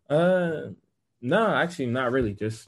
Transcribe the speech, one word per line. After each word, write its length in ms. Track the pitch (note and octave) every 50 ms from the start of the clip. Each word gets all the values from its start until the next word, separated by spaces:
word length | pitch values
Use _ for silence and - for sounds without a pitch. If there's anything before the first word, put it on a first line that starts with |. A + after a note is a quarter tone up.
| _ -
Uh, 640 | C#3+ D#3 F3 F3+ F#3 F3+ F3 E3+ D#3+ C#3+ B2+ A2+ - - _ _ _ _ _ _ _ _
no, 260 | A#2+ B2+ E3 A3 A3+
actually, 380 | G#3 D3+ C3 D#3 E3+ F3 - C3+
not 260 | A#2+ A#2+ C3 C3 A#2+
really. 220 | B2 C3+ B2 G#2 G2
Just 340 | - G#2+ A2 A2 - -